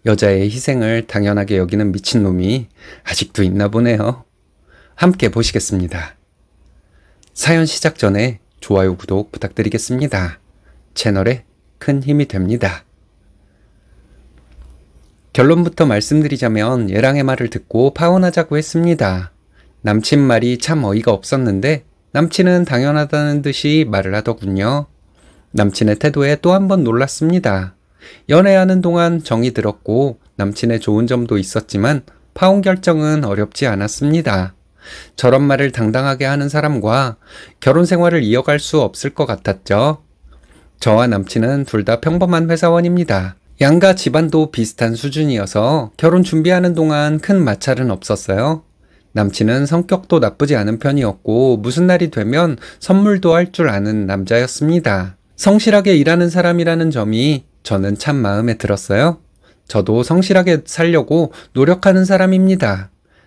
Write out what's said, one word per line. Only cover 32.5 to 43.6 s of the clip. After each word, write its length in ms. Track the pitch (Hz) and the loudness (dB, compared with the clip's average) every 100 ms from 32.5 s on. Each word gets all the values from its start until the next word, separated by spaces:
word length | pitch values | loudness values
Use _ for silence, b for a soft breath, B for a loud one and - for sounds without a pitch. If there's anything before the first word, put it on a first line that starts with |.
| 196 | 2
결정은 600 | 190 185 185 160 151 156 | 2 0 0 0 0 0
어렵지 440 | 127 101 104 - 135 | -2 -2 -4 -2 -2
않았습니다. 880 | 101 104 - 147 160 151 98 92 - _ _ B B B | -2 -4 -4 0 0 0 -2 -2 -8 _ _ B B B
저런 300 | B 123 131 | B 2 4
말을 260 | 143 139 139 | 2 0 0
당당하게 540 | 123 110 123 139 131 | -2 -2 0 -2 -2
하는 240 | 135 143 139 | -2 -2 -2
사람과 680 | 151 151 139 104 120 135 113 B B B B | -2 -2 -2 0 0 0 -4 B B B B
결혼 240 | - 143 | 2 2
생활을 400 | 175 180 170 170 | 2 2 2 2
이어갈 340 | 113 117 131 147 | 2 0 0 -2
수 220 | - 156 | 0 -2
없을 300 | 110 - 139 | -2 -4 -8
것 140 | - | -4
같았죠. 800 | 143 101 - 190 - 101 135 151 _ _ - b b b b - | -4 -4 -4 -4 0 0 0 -2 _ _ -20 b b b b -4
저와 260 | - 107 123 | 2 4 4
남친은 580 | 104 95 - 113 139 | 0 -2 -2 -2 -2
둘 200 | 135 110 | -2 -2
다 160 | 101 117 | 0 -2
평범한 500 | 160 175 180 170 165 | 0 0 0 0 0
회사원입니다. 880 | 165 170 170 175 180 165 101 92 - _ - | 0 2 2 2 0 0 -2 -4 -10 _ 0